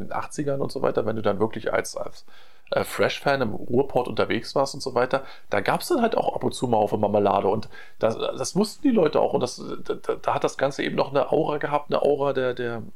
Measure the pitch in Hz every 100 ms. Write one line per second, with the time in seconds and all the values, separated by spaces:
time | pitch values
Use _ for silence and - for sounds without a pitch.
0 | 98 - - - 143 139 131 135 131 135
1 | 110 110 107 98 110 110 - 104 - -
2 | - - - - - - - - 98 -
3 | 113 - 147 139 113 - 101 123 - 139
4 | - 107 95 104 - 147 135 143 131 120
5 | 127 135 - - - 101 98 165 - 311
6 | 233 - - - 123 - 127 110 104 104
7 | 101 104 101 98 98 110 - - - -
8 | 113 - - 127 131 180 214 - 285 220
9 | 156 - - - 120 - 135 131 - -
10 | - 117 - 120 147 - 135 - - -
11 | 135 139 - 143 156 147 143 147 - 151
12 | - 143 139 131 127 123 120 117 110